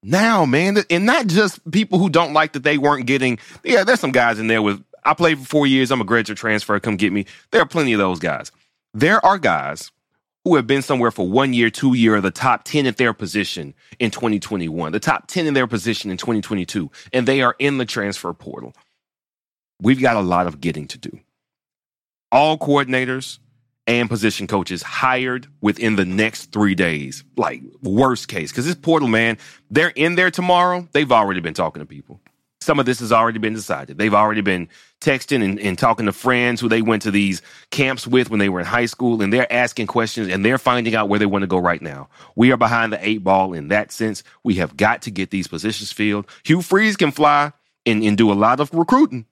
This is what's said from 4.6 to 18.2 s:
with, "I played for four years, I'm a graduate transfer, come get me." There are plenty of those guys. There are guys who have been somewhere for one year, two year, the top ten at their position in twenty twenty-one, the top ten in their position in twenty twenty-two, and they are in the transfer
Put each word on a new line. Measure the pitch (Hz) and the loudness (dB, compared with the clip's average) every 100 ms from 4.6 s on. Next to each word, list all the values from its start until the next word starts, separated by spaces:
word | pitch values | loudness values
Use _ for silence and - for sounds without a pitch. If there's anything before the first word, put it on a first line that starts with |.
with, | 104 101 - - | 2 -2 -8 -6
"I | - | -2
played | 156 170 151 | 2 2 0
for | |
four | 131 156 143 | -2 0 2
years, | 135 127 | 2 2
I'm | 131 | 0
a | |
graduate | 101 117 107 107 | 0 0 0 -6
transfer, | 113 107 - 104 | -4 -4 -2 -4
come | 117 101 | -2 -2
get | 101 | 0
me." | 101 98 - _ | -2 -6 -14 _
There | 226 | 0
are | - | 0
plenty | 170 139 | 0 0
of | 110 | 2
those | 98 87 | 0 0
guys. | 85 71 - _ _ _ _ | -4 -6 -10 _ _ _ _
There | 107 143 214 | 0 2 4
are | 175 196 | 4 2
guys | 135 80 69 76 - _ _ _ _ _ - | 2 0 -2 -10 -14 _ _ _ _ _ 2
who | 160 | 2
have | 117 | 4
been | 139 | 0
somewhere | 131 135 117 | 0 0 0
for | - 90 | 0 0
one | 110 135 | 2 2
year, | 120 117 | 2 2
two | - 139 | 2 0
year, | 127 113 107 | 4 4 4
the | 95 | 0
top | - 131 113 | -2 0 0
ten | - 156 135 | -2 -2 0
at | 107 | 0
their | 123 | -2
position | 110 95 101 92 - 73 - _ - | -2 -6 -4 -4 -6 -12 -16 _ -6
in | 117 | -4
twenty | - 120 107 | -2 -2 -2
twenty-one, | - 101 85 78 80 | -4 -6 -4 -6 -6
the | 95 | -4
top | - 131 - | -2 -4 -4
ten | 185 160 | -4 -2
in | |
their | 139 123 | 0 0
position | 113 98 110 104 | -2 -4 -6 -6
in | 92 | -8
twenty | - 113 | -4 -4
twenty-two, | 98 104 90 104 78 - - | -4 -6 -4 -6 -8 -12 -6
and | 127 120 | -2 0
they | 135 | 2
are | 123 - | 0 0
in | 139 139 | -2 -2
the | |
transfer | 120 - 101 98 | -4 -4 -6 -6